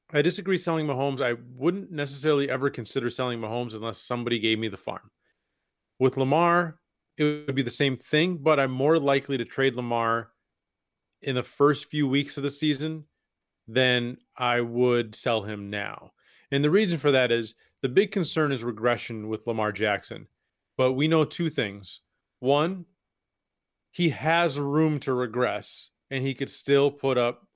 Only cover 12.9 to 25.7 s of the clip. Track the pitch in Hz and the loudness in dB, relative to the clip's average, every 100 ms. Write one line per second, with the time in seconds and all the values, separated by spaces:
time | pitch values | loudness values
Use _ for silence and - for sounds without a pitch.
12.9 | 160 - _ _ _ _ _ - 113 127 | -8 -14 _ _ _ _ _ -4 0 2
13.9 | 123 120 127 _ - 123 120 120 120 123 | 2 -2 -8 _ -4 0 0 0 2 2
14.9 | 120 113 107 127 113 101 104 101 104 104 | 2 0 -4 -2 -2 -2 -8 -6 -6 -6
15.9 | - - _ _ _ - 139 147 196 202 | -8 -16 _ _ _ -4 0 4 4 2
16.9 | 160 147 131 123 117 110 - _ _ 131 | 2 2 4 4 0 -2 -10 _ _ 0
17.9 | 143 208 202 160 165 151 131 120 104 120 | 2 2 0 -2 0 0 0 -4 0 0
18.9 | 117 - 110 107 110 120 113 107 104 107 | 0 -4 -8 -6 -6 -4 0 0 0 0
19.9 | 101 - 110 104 _ _ _ _ - 131 | -2 -4 -16 -18 _ _ _ _ 0 2
20.9 | 131 156 160 156 - 165 143 104 98 95 | 2 2 4 2 0 -4 -2 -4 -6 -16
21.9 | - _ _ _ - 127 143 165 190 165 | -18 _ _ _ -6 0 2 2 -4 -12
22.9 | _ _ _ _ _ _ _ _ _ _ | _ _ _ _ _ _ _ _ _ _
23.9 | - 165 - 156 170 170 139 143 151 156 | 0 0 0 2 2 2 0 0 2 2
24.9 | 147 - 127 123 117 113 104 - | 2 0 0 0 0 0 -2 -8